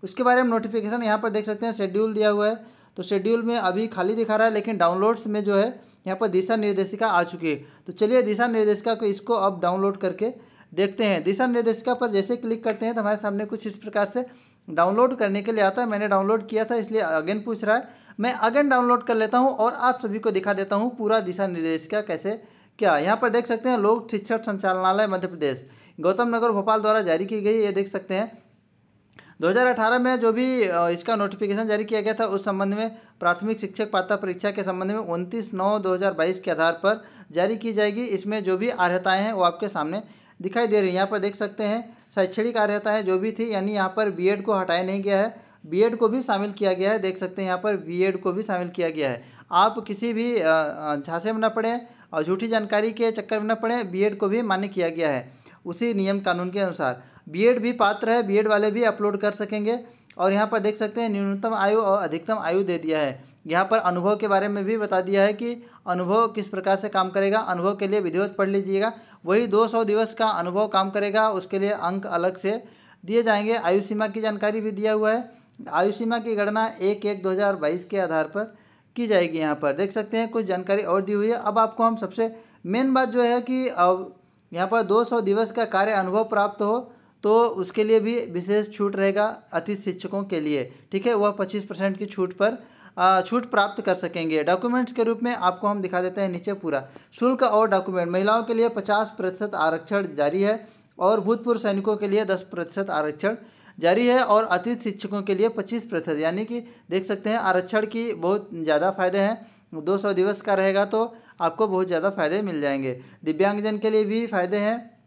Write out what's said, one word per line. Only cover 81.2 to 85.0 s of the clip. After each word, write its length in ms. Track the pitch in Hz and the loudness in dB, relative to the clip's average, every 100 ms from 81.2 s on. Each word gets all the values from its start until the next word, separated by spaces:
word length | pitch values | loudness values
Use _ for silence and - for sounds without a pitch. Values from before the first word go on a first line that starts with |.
| 214 | 0
है। 100 | 233 | 0
अब 220 | 208 214 | 0 2
आपको 240 | 220 226 | 2 2
हम 120 | 226 226 | 0 0
सबसे 400 | 196 208 226 226 - _ 175 | -6 -4 -4 -4 -20 _ -4
मेन 280 | 214 269 | 0 2
बात 160 | 262 254 | 2 2
जो 120 | 240 | 2
है 200 | 240 240 | 2 0
कि 260 | 240 254 254 | 0 -2 -2
अब 480 | - 180 185 196 - _ _ _ | 2 2 2 -4 -16 _ _ _
यहाँ 140 | 170 190 | -4 0
पर 140 | 226 | 0
दो 220 | 196 214 | 2 2